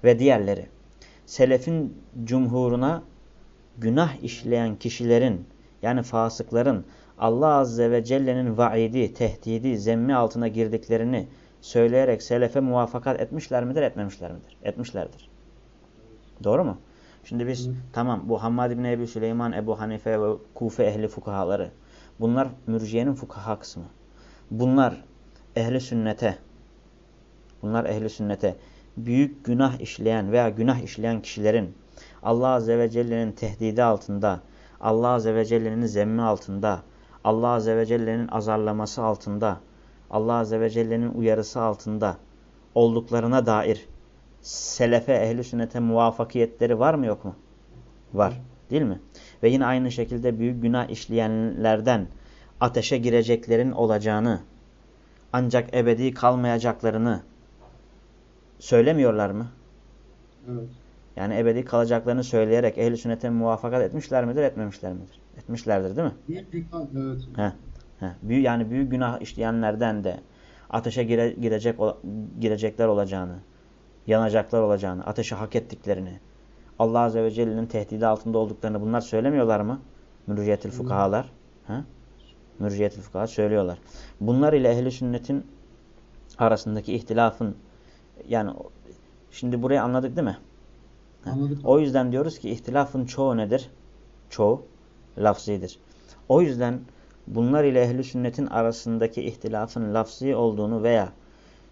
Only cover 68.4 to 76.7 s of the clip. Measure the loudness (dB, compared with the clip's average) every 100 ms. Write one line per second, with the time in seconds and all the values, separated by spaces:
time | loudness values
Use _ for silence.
68.4 | 2 0 -2 -2 -2 -2 -2 -4 -10 -6
69.4 | -2 0 0 0 -2 -2 -4 -6 -12 -20
70.4 | -20 -20 -6 -4 -2 -2 0 2 2 0
71.4 | -2 0 -2 0 -2 -2 -10 -10 -10 -4
72.4 | -2 0 -2 0 2 2 0 -4 -8 -10
73.4 | -18 -20 _ _ -20 -12 2 2 4 2
74.4 | 2 2 2 2 0 -6 -6 -6 -6 -6
75.4 | -4 -4 -6 -12 -4 -4 -6 -14 -20 -20
76.4 | -20 -20 -14